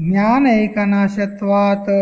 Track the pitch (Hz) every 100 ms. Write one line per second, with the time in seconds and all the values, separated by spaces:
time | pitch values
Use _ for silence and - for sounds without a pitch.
0 | 165 196 214 254 269 214 214 214 202 202
1 | 196 202 202 - 202 202 202 202 202 196